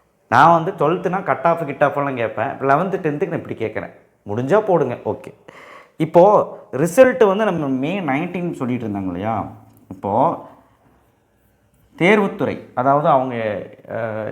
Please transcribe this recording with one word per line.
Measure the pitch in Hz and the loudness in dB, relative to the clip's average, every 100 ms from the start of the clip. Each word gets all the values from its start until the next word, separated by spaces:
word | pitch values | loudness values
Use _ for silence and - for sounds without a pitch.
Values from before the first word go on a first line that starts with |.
| _ _ _ | _ _ _
நான் | 113 156 170 | 4 6 4
வந்து | 160 | 0
டுவெல்த்துனா | - 147 175 185 185 | -2 0 0 -2 -4
கட் | 185 131 | -2 0
ஆஃப், | 170 170 151 | 0 0 -4
கிட் | 131 | 0
ஆஃப்லாம் | 143 139 143 | 0 0 -4
கேட்பேன். | 131 110 - 123 | -4 -4 -4 -6
இப்போ | - 135 | -2 2
லெவன்த்து, | 143 185 185 | 2 2 -2
டென்த்துக்கு | 156 147 180 | -4 -2 -4
நான் | 151 - | -4 -8
இப்படி | |
கேட்குறேன். | 120 110 101 - - _ _ - | -8 -6 -6 -10 -16 _ _ -8
முடிஞ்சா | 107 131 202 | -6 0 0
போடுங்க, | 214 170 131 117 | 2 0 0 -4
ஓகே. | - 101 - - - - - - - _ | -6 -8 -10 -20 -20 -20 -20 -20 -20 _
இப்போ | 160 175 190 196 - - - | 2 6 6 6 2 -8 -12
ரிசல்ட் | 127 170 214 262 254 208 | -4 0 6 6 6 2
வந்து | 190 | 4
நம்ம | 214 170 143 | 0 -2 -2
மே | 131 143 196 | -2 -2 -4
நைன்டீன் | 160 135 175 180 175 | -2 -4 -4 -6 -6
சொல்லிட்டு | 143 123 123 113 | -6 -4 -4 -4
இருந்தாங்க | 101 92 | -4 -6
இல்லையா? | 87 107 110 85 - - _ _ | -4 -4 -4 -6 -12 -20 _ _
இப்போ | 92 101 107 160 - - - _ _ _ _ _ _ _ _ _ _ _ _ _ - | -10 -2 0 0 -2 -10 -20 _ _ _ _ _ _ _ _ _ _ _ _ _ -2
தேர்வுத்துறை, | 170 214 196 - 123 95 - | 4 4 2 -2 -4 -6 -8
அதாவது | - 127 143 160 | -2 2 2 4
அவங்க, | 139 131 120 110 98 - - - | 2 2 -4 -4 -6 -10 -18 -12
அ, | 110 113 107 107 | -8 -6 -6 -6